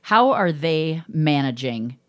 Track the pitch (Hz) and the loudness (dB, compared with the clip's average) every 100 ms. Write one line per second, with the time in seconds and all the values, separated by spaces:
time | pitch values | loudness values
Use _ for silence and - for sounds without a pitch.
0 | - 214 254 262 180 151 160 160 160 160 | 0 4 4 2 0 0 -2 0 -2 -4
1 | - 160 151 143 139 120 131 117 117 135 | -6 0 2 2 0 -4 -6 -6 -8 -12